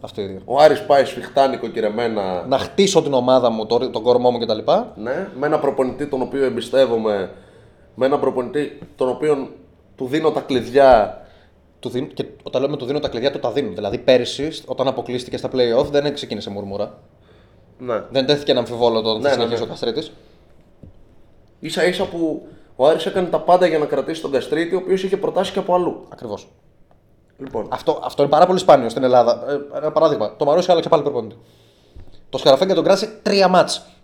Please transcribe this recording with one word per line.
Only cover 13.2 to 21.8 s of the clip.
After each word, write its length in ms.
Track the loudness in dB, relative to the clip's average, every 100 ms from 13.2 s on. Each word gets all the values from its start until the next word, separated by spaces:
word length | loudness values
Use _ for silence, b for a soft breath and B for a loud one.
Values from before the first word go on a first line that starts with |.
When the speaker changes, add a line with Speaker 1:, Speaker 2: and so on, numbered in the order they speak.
| -2
Speaker 1:
του 80 | -2
τα 120 | -4
δίνω. 220 | -4 -6
Δηλαδή, 240 | -6 -6 -4
πέρυσι, 520 | 2 2 2 -6 -8 -8 -12
όταν 220 | -4 -4
αποκλείστηκε 480 | -4 -6 -8 -8 -8
στα 120 | -6
play-off, 320 | 0 2 2 2
δεν 240 | 0 -2
ξεκίνησε 360 | -6 -8 -10 -8
μουρμούρα. 480 | -10 -8 -8 -8 -10 _ _ b b b b _ _
Speaker 2:
Ναι. 240 | -6 -6 -2
Speaker 1:
Δεν 160 | -2 0
τέθηκε 260 | 0 2
να 60 | 0
αμφιβόλο 420 | 0 0 0 2
το 80 | 0
ότι 120 | 0
θα 60 | 0
Speaker 2:
Ναι, 60 | 0
ναι, 40 |
Speaker 1:
συνεχίσει 180 | 0 -2
Speaker 2:
ναι. 60 | -6
Speaker 1:
ο 40 |
Καστρίτης. 420 | -6 -6 -6 -8 -16 b b b -20 _ _ -20 -20 -20 -20 -20 _ _ _
Speaker 2:
Ίσα-ίσα 440 | -8 2